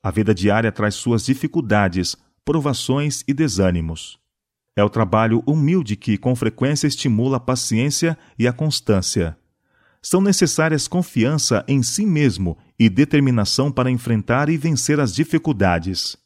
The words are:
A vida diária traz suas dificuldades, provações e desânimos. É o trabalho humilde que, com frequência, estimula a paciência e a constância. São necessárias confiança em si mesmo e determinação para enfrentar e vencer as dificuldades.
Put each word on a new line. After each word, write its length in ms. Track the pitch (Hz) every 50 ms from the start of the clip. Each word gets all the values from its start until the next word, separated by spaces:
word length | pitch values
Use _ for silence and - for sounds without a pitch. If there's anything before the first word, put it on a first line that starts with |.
A 120 | _ 98 87
vida 200 | - 107 98 107
diária 380 | 85 90 101 101 110 113 113
traz 240 | 101 - 101 107 101
suas 320 | - - 120 117 113 107
dificuldades, 880 | - 135 135 - 156 - 170 147 110 104 104 101 95 85 92 90 - - _ _ _ _ _ _
provações 800 | - 147 160 143 143 131 - - - 131 139 143 151 135 - -
e 80 | - 139
desânimos. 840 | 135 160 147 98 87 98 92 90 85 80 80 80 80 - - - _ _ _ _ _ _ _ _ _ _ _ _
É 80 | - 104
o 40 | 104
trabalho 540 | - 113 113 92 95 110 110 113 110 117 -
humilde 520 | - 147 156 147 143 175 185 156 104 104
que, 200 | 101 - - 107
com 200 | 98 - 127 127
frequência, 500 | 120 - 113 107 - 123 135 156 143 -
estimula 520 | 147 139 - - 139 113 104 117 131 135 127
a 20 |
paciência 760 | 123 - 131 127 - - 113 110 120 147 143 - - 165 160 - _ _ _ -
e 80 | 113
a 60 | 120 120
constância. 840 | 120 160 156 139 - - - 107 95 90 - - - 90 82 78 _ _ _ _ _ _ _ _ _ _ _ _ _
São 200 | _ - - 185
necessárias 640 | 190 202 190 - 196 151 - - 156 160 156 147 - -
confiança 760 | - 180 180 - - - 110 123 151 156 - - 127 101 - -
em 140 | 139 139 120
si 240 | - - - 208
mesmo 500 | 220 175 151 147 135 95 82 95 87 78 _ _ _ _ _
e 100 | 113 113
determinação 840 | 92 101 143 147 - 151 139 135 127 113 104 98 - - 131 147 139
para 180 | - 127 127
enfrentar 580 | 127 120 123 - 117 110 104 - 117 127 147 147
e 80 | 165
vencer 440 | 156 135 165 160 127 - - 147 147
as 120 | 147 117 87
dificuldades. 1040 | 87 147 - - 160 160 - 147 101 98 95 87 85 82 95 92 82 - - - _ _